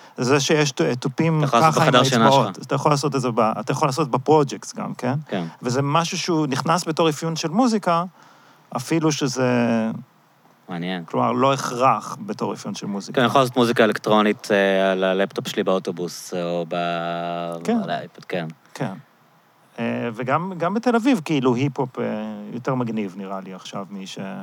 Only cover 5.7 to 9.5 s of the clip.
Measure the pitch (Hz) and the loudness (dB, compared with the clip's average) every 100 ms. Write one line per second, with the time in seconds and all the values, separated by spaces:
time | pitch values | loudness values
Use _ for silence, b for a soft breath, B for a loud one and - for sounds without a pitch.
5.7 | 127 139 160 170 180 - 160 151 131 147 | -2 2 2 2 -2 0 0 0 0 2
6.7 | 175 170 156 165 147 165 160 160 196 254 | 0 0 0 2 0 -4 -4 -2 2 2
7.7 | 214 180 170 180 - b b b b b | 2 0 0 -2 -10 b b b b b
8.7 | 120 123 165 156 139 143 131 127 | -8 -2 2 2 0 -2 0 2